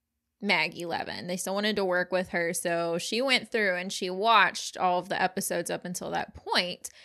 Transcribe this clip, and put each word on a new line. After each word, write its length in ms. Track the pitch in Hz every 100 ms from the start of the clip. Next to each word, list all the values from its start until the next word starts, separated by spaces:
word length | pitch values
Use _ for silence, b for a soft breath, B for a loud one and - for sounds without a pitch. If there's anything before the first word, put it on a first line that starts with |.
| _ _ _ -
Maggie 420 | 202 175 160 -
Levin. 440 | 170 - - - 175
They 100 | 180
still 160 | 185
wanted 220 | 196 208 208
to 80 |
work 280 | 190 180 180
with 160 | 185 180
her, 220 | 175 170
so 460 | 175 180 170 170 170
she 240 | - 220
went 280 | 269 247 214
through 260 | 233 202 180
and 140 | 185
she 200 | - 180
watched 640 | 185 226 220 180 - - -
all 220 | 180 180
of 100 | 196
the 120 | -
episodes 500 | 185 - - 175 170
up 160 | 170 175
until 240 | 175 -
that 240 | 170 -
point, 560 | - 392 226 180 - - b